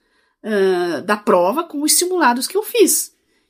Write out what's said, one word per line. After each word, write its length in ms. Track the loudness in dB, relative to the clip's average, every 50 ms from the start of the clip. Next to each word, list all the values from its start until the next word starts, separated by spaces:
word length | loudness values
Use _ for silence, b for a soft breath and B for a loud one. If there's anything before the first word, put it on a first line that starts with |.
| _ _ _ _ _ _ _ _ -8
ah, 580 | -4 -2 0 2 2 0 0 -2 -4 -4 -6
da 160 | -4 -4 -4 -2
prova 460 | 0 2 2 4 2 2 0 -2 -6
com 180 | -6 -6 -4
os 120 | -2 0 0 0
simulados 480 | 0 0 0 0 2 2 2 0 -4 -4
que 80 | -4
eu 60 | -4
fiz. 500 | -4 -2 2 2 4 4 2 0 -4 -8 -12 _ _ _ _ _ _ _